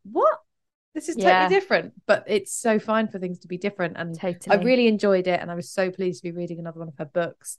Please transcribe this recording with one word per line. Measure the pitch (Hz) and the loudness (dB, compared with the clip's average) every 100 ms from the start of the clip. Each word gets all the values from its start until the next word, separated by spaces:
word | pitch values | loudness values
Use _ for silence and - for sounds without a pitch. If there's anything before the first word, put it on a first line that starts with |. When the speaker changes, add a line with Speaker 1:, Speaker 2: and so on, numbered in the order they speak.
Speaker 1:
"What? | 196 262 587 571 _ _ _ _ _ | -6 2 2 2 _ _ _ _ _
This | 311 311 | -10 -8
is | 247 | -2
totally | 190 | 2
Speaker 2:
Yeah. | 185 185 | 4 4
Speaker 1:
different." | 190 381 196 - - - | 2 2 0 0 -4 0
But | 202 - | 0 2
it's | 208 190 | -2 -2
so | - 233 214 | -4 0 0
fine | 214 220 214 | 2 0 0
for | 190 | -4
things | 180 180 | -8 -8
to | - | -10
be | 180 | -6
different. | 202 202 175 - | -6 -2 -4 -4
And | 170 165 | -8 -6
Speaker 2:
Totally. | 190 175 - 202 | -6 -4 2 4
Speaker 1:
I | |
really | 233 254 240 | 6 4 4
enjoyed | 208 208 190 180 | 4 4 4 2
it. | 175 | 0
And | 170 | -2
I | 175 | -8
was | 170 | -6
so | - 185 | -2 -2
pleased | 185 185 175 | -2 -4 -4
to | 175 | -8
be | 170 | -8
reading | 175 170 | -8 -8
another | 170 165 | -12 -12
one | 165 | -12
of | - | -12
her | 151 | -6
books. | 175 165 - - | -2 -2 -6 -16